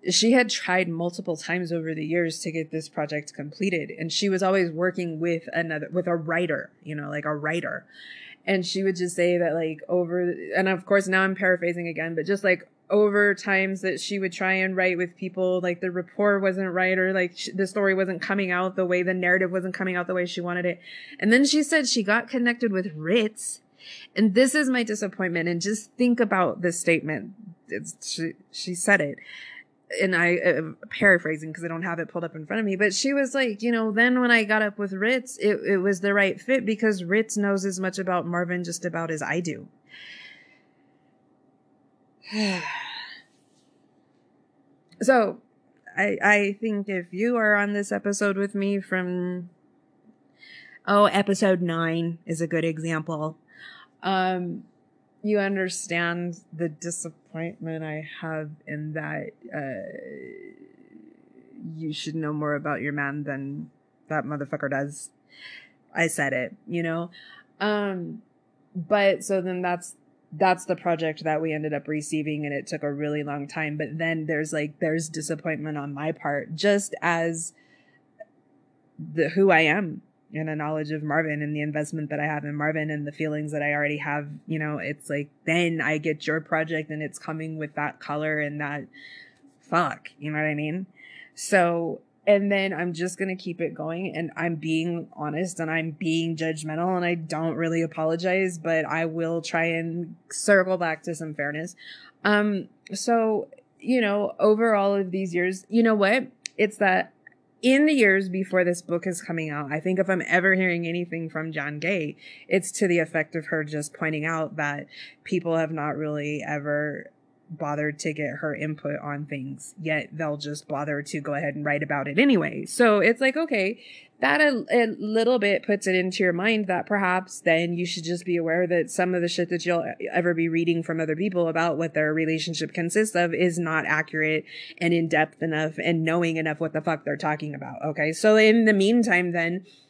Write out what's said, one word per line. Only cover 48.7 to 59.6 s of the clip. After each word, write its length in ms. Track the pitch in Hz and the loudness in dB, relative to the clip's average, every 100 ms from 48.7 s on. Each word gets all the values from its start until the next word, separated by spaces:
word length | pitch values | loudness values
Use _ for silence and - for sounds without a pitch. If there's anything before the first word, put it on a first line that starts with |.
| 202 | 0
from, 720 | 190 185 180 180 180 180 175 _ _ _ _ _ _ _ _ _ - - - - - | -2 -2 -2 -2 -2 -4 -10 _ _ _ _ _ _ _ _ _ -20 -20 -20 -14 2
oh, 180 | 202 208 | 6 6
episode 540 | 196 202 196 208 185 | 4 2 2 4 4
nine 600 | 175 165 165 165 170 165 - | 2 0 0 0 -2 -4 -6
is 120 | 165 | -4
a 60 | 165 | -2
good 180 | 170 | 0
example. 720 | 165 156 160 160 156 156 156 156 _ - - - - _ | 0 -2 -2 -4 -2 -4 -4 -6 _ -20 -20 -20 -20 _
Um, 600 | - 190 185 185 175 170 - _ _ _ _ _ | -2 2 2 0 -4 -6 -12 _ _ _ _ _
you 160 | 208 208 | 0 2
understand 1000 | 196 196 185 175 - 170 170 170 175 165 _ | 2 0 -2 -4 -4 -2 0 -2 -4 -8 _
the 160 | 156 170 | -4 -4
disappointment 1120 | 151 175 170 170 - _ 160 170 - 165 160 | -4 -8 -8 -10 -14 _ -8 -8 -8 -8 -8
I 240 | 156 151 151 - | -6 -8 -10 -12
have 300 | 165 156 156 156 - | -8 -6 -8 -12 -12
in 260 | 151 156 | -8 -6
that, 380 | 156 151 151 - - - | -6 -6 -8 -8 -14 -12
uh, 380 | 147 | -8